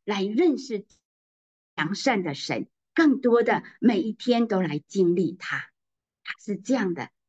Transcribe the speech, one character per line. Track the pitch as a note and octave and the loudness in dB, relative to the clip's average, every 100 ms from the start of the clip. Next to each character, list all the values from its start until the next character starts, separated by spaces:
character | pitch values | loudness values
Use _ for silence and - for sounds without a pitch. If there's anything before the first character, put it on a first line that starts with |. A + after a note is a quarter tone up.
来 | - G3+ G3 | -6 -2 -2
认 | A3 F4 A#3+ | 2 2 2
识 | - G#3+ - _ _ _ _ _ _ _ _ | -4 -8 -8 _ _ _ _ _ _ _ _
良 | - D#3 G3+ | -6 -4 -2
善 | C4+ A3 | 0 0
的 | E3 | -2
神， | C#3 - A#2 - _ _ | -6 -6 -6 -8 _ _
更 | - D#4 C4+ | 2 4 4
多 | B3 A#3 | 4 4
的 | A3+ G#3 - - | 4 0 -4 0
每 | B3 G#3 | 2 2
一 | A3 | -2
天 | - - A#3 A3+ | -6 0 0 2
都 | F#3+ | 0
来 | F3 D3 _ | 0 -4 _
经 | G3 F3 F3 | 0 2 2
历 | E3+ F3+ | 0 -4
他？ | - D3 - _ _ _ _ _ - | -10 -10 -10 _ _ _ _ _ -16
他 | - | -14
是 | - G3 | -8 -8
这 | G3 | -2
样 | B3+ G3 | -2 0
的 | E3+ - _ | -4 -10 _